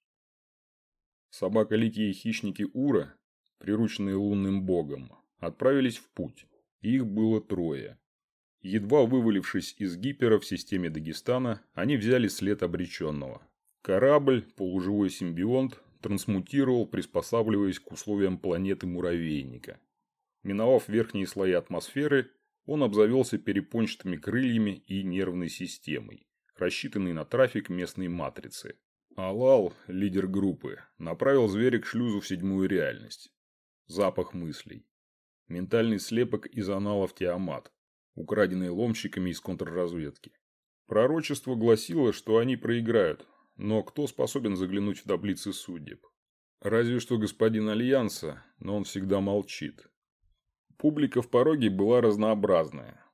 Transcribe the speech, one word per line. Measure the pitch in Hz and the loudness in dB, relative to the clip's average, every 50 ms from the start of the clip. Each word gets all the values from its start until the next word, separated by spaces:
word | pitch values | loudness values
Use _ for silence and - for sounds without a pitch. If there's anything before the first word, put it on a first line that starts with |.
| _ _ _ _ _ _ _ _ _ _ _ _ _ _ _ _ _ _ _ _ _ _ _ _ _ _ | _ _ _ _ _ _ _ _ _ _ _ _ _ _ _ _ _ _ _ _ _ _ _ _ _ _
Собаколикие | - - 95 92 104 113 107 107 107 107 117 113 110 107 110 104 95 | -10 -6 -4 0 2 2 2 4 2 2 2 2 0 0 -2 -2 -2
хищники | - - 117 110 - - 101 92 - 101 98 - | -4 -4 -6 -4 -4 -4 -6 -4 -4 -6 -6 -4
Ура, | 127 135 143 123 92 71 - - _ _ _ _ _ _ _ _ _ | -2 0 2 2 0 0 -2 -10 _ _ _ _ _ _ _ _ _
прирученные | - 98 104 110 113 101 - - 101 98 98 | -4 -2 0 0 0 0 -2 -4 -4 -2 -2
лунным | 98 101 101 101 101 98 98 98 98 95 | -2 0 0 0 0 0 0 -2 -2 0
богом, | 92 92 85 78 71 69 67 65 62 - _ _ _ _ _ | 0 0 0 0 -4 -8 -10 -12 -16 -20 _ _ _ _ _
отправились | 85 82 - - - 127 143 139 131 123 117 | -8 -8 -6 0 2 2 4 4 2 0 -2
в | - - _ | -6 -14 _
путь. | _ - 87 - - - - _ _ _ _ _ _ _ | _ -10 -10 -10 -10 -16 -20 _ _ _ _ _ _ _
Их | - 107 127 135 127 | -2 0 0 0 0
было | 107 98 107 110 110 110 107 107 | -2 0 0 2 2 2 0 0
трое. | - 101 90 85 82 71 65 53 50 - - _ _ _ _ _ _ _ _ _ _ _ _ - | -4 -4 -4 -2 -4 -4 -6 -8 -12 -16 -20 _ _ _ _ _ _ _ _ _ _ _ _ -8
Едва | 92 98 110 98 104 139 151 123 | -4 -2 -2 2 4 6 6 6
вывалившись | 117 131 127 117 113 104 95 87 - - 95 87 - - _ | 6 4 4 4 4 2 2 0 -2 -4 -4 -6 -6 -8 _
из | 101 92 85 90 | -6 -6 -6 -4
гипера | 98 139 139 - 127 113 110 101 | -6 -6 -2 0 4 6 6 4
в | - | 4
системе | - 95 - - - 101 92 87 82 | 0 -6 -8 -6 -4 -4 -2 -2 -2
Дагестана, | 78 78 78 78 78 - - - 123 127 127 120 107 - - _ _ | -4 -6 -8 -8 -10 -6 -4 -2 -2 0 0 -2 -4 -6 -10 _ _
они | - 85 135 147 120 | -4 0 0 0 2
взяли | 104 117 127 127 113 98 | 2 4 4 4 4 2
след | - - 95 98 104 - 92 | 0 -2 -2 -2 0 0 0
обреченного. | 87 87 87 90 82 - - 87 76 76 73 69 65 62 - - _ _ _ _ _ _ _ _ | -2 -2 -4 -4 -6 -6 -6 -6 -4 -4 -6 -8 -10 -12 -16 -20 _ _ _ _ _ _ _ _
Корабль, | - 95 98 123 139 147 147 139 135 131 117 - - _ | 0 2 4 6 6 6 6 6 4 2 2 0 -4 _
полуживой | - 98 90 90 95 87 95 104 104 101 92 | -6 -6 -2 -2 -2 0 0 2 2 2 0
симбионт, | - - 95 85 85 85 92 113 123 131 135 123 - - _ _ _ _ | 0 -4 -6 -6 -4 -2 0 0 2 0 0 -2 -6 -12 _ _ _ _
трансмутировал, | - 104 101 95 - - 101 95 87 - - 139 139 131 123 120 104 | -6 -4 -4 -4 -2 -2 -2 -2 -2 -2 0 2 2 4 2 2 0
приспосабливаясь | - - 92 87 - - 87 - - - 117 110 113 107 101 101 95 90 - | 0 -4 -6 -6 -2 -4 -4 -2 0 0 0 2 2 2 2 2 0 0 -4
к | - - 80 | -8 -14 -16
условиям | - - 104 104 101 98 95 92 87 | -12 -6 -4 0 0 2 0 0 -2
планеты-муравейника. | - 95 85 87 95 95 95 - - 90 87 87 92 87 87 85 82 80 76 71 67 65 60 - - - - - _ _ _ _ _ _ _ _ _ _ _ _ _ | -2 -2 -2 0 0 -2 -2 -2 -4 -6 -4 -2 -2 -2 0 0 -2 -2 -4 -4 -6 -8 -12 -14 -16 -18 -18 -20 _ _ _ _ _ _ _ _ _ _ _ _ _
Миновав | 101 98 104 113 123 131 113 - - | -4 -2 0 4 4 4 4 4 2
верхние | 104 117 110 - - 101 95 | 0 0 0 0 -2 -4 -6
слои | 87 - 95 95 95 90 | -4 -4 -2 0 2 2
атмосферы, | 85 85 - 90 82 - - - 139 147 147 143 135 117 - _ _ _ _ _ _ _ | 2 0 -2 -6 -8 -8 -6 -4 -2 0 2 2 2 2 -2 _ _ _ _ _ _ _
он | - 147 151 139 | -4 0 0 0
обзавелся | 110 101 104 107 107 123 135 123 - - | 2 4 6 6 6 6 4 2 2 -2
перепончатыми | - - - 95 98 - - - 117 110 104 - - - 95 87 | -4 -2 0 -2 -2 -2 -2 -2 -2 -2 -2 -2 -6 -6 -6 -6
крыльями | 76 - 101 101 127 131 127 117 113 107 101 95 - - | -6 -4 -2 -2 0 0 2 2 2 2 0 -2 -6 -8
и | - 98 98 95 | -6 -6 -4 -4
нервной | 92 87 95 95 92 87 90 87 80 | -2 -2 -2 -2 -2 -2 -4 -4 -6
системой, | - - 92 87 - - - 76 73 64 57 53 - - _ _ _ _ _ _ _ | -6 -8 -10 -10 -10 -14 -8 -6 -6 -6 -6 -10 -18 -20 _ _ _ _ _ _ _
рассчитанной | - 90 87 - - - 123 - 104 95 90 85 | -4 -4 -2 -2 -4 -8 -6 -4 -4 -4 -2 -4
на | 80 76 | -6 -6
трафик | - - 123 131 117 - 110 - - | -2 2 2 2 2 2 -4 -4 -4
местной | 90 90 87 82 - - 92 87 | -6 -6 -6 -6 -6 -6 -6 -4
матрицы. | 87 87 73 67 - - 73 - - - - - - - _ _ _ _ _ _ _ | -4 -4 -6 -6 -8 -10 -16 -14 -16 -14 -14 -16 -18 -18 _ _ _ _ _ _ _
Алал, | - 92 92 98 113 127 131 135 120 98 85 - - - | -8 -6 -4 -2 2 4 6 6 6 6 2 -4 -8 -12
лидер | - 90 92 101 101 90 98 95 | -8 -4 -2 -2 0 2 0 0
группы, | 95 95 98 98 95 82 - - 65 - - - _ _ | 0 0 0 0 0 0 -2 -8 -12 -14 -14 -18 _ _
направил | _ 82 82 85 - - 135 139 135 117 104 | _ -8 -8 -4 0 2 4 4 6 4 4
зверя | 95 104 120 127 117 113 | 2 2 2 2 2 0
к | - | -2
шлюзу | - - 113 120 117 104 101 | -4 -4 -2 -2 -2 -2 -4
в | - | -4
седьмую | - 98 85 92 98 95 95 95 - | -4 -6 -4 -2 0 0 2 2 2
реальность. | 98 90 76 67 58 55 - - - - - - _ _ _ _ _ _ _ _ _ _ _ | 2 2 0 0 -4 -6 -12 -16 -18 -20 -20 -20 _ _ _ _ _ _ _ _ _ _ _
Запах | _ 82 90 101 92 90 - 87 - - | _ -2 0 0 0 0 -2 -6 -6 -6
мыслей. | 87 87 80 71 - - - - - - _ _ _ _ _ _ _ _ _ _ _ _ _ | -8 -8 -8 -10 -12 -14 -18 -18 -20 -20 _ _ _ _ _ _ _ _ _ _ _ _ _
Ментальный | 85 85 92 92 - 117 113 117 110 95 | -8 -8 -4 0 2 2 2 2 0 0
слепок | - - 113 117 123 - - - - | -2 -2 0 0 0 0 -2 -6 -6
из | - - 120 98 92 | -8 -8 -6 -4 -2
аналов | 101 95 101 101 104 101 95 92 - | -2 -2 -2 -2 0 0 0 -2 -2
Тиамат, | - 92 87 87 92 95 85 73 - - - _ _ _ _ _ _ _ _ _ | -4 -2 -2 -2 -2 -4 -4 -6 -8 -10 -16 _ _ _ _ _ _ _ _ _
украденный | - 80 - 107 110 101 92 92 92 92 87 | -14 -6 -2 2 2 2 2 2 0 -2 -2
ломщиками | 87 95 120 120 110 - - - - 101 92 90 | -2 0 0 0 -2 -2 -6 -6 -6 -4 -4 -4
из | 80 - | -4 -6
контрразведки. | - - 90 85 - 78 82 90 90 85 87 85 76 71 71 _ - - _ _ _ _ _ _ _ _ _ _ _ | -8 -8 -6 -6 -6 -6 -2 -2 -2 -2 -4 -6 -8 -8 -10 _ -20 -20 _ _ _ _ _ _ _ _ _ _ _
Пророчество | _ - 104 120 131 156 165 151 - 143 127 - 131 127 | _ 2 4 4 4 2 0 -2 -4 -6 -6 -4 -4 -2
гласило, | 113 110 117 113 110 - - 165 165 135 113 104 | 2 6 6 6 6 4 -2 0 2 2 2 2
что | - - - 110 113 | 0 -2 2 2 4
они | 117 131 127 | 4 2 0
проиграют, | 117 - 113 117 120 113 113 113 110 95 80 76 - - - _ _ _ _ _ | -2 0 -2 0 0 0 2 4 4 4 2 0 -4 -10 -20 _ _ _ _ _
но | - - 104 110 110 95 | -8 -4 0 0 0 -2
кто | - - 151 147 | -2 -4 -4 -4
способен | 127 - - - 113 - 139 120 107 98 | -4 -2 -2 -2 -2 -2 -2 -2 -2 0
заглянуть | 92 95 92 95 101 101 104 90 - | 0 -2 -2 0 -2 0 -2 -4 -6
в | - - | -4 -2
таблицы | 95 85 95 104 95 - - 101 92 | -2 -2 0 -2 -4 -4 -4 -8 -8
судеб? | - - - 90 82 71 - - - _ _ _ _ _ _ _ _ _ _ _ _ | -8 -10 -12 -12 -12 -12 -14 -16 -18 _ _ _ _ _ _ _ _ _ _ _ _
Разве | - 101 110 117 120 117 123 120 | -4 0 2 2 2 2 0 -2
что | - - 123 110 | -2 -2 -2 0
господин | 104 98 - - 113 113 110 107 107 107 | 0 -2 0 2 2 4 4 2 0 0
Альянса, | 104 110 120 127 135 135 117 98 - - - 78 69 62 - _ _ _ | 0 0 2 2 4 2 2 0 -4 -6 -8 -8 -10 -10 -18 _ _ _
но | 95 95 101 | -8 -6 -4
он | 104 95 | -4 -4
всегда | - - 101 95 95 98 98 | -6 -6 -6 -2 0 0 2
молчит. | 98 98 101 104 98 - - - - - - - - _ _ _ _ _ _ _ _ _ _ _ _ _ _ _ _ _ _ | 2 0 0 -2 -2 -4 -10 -10 -10 -12 -12 -14 -20 _ _ _ _ _ _ _ _ _ _ _ _ _ _ _ _ _ _
Публика | _ - 151 151 151 147 - - 123 | _ 0 0 2 2 0 2 2 0
в | 117 - | 0 2
Пороге | - 123 131 151 160 147 120 104 | 4 4 4 4 4 4 2 2
была | 95 95 98 107 120 123 | 2 2 4 4 4 6
разнообразная. | 117 110 104 104 107 110 110 104 98 95 92 82 80 76 76 71 58 - - - _ _ | 6 4 4 4 2 2 2 2 4 4 4 4 4 2 -4 -12 -14 -16 -18 -20 _ _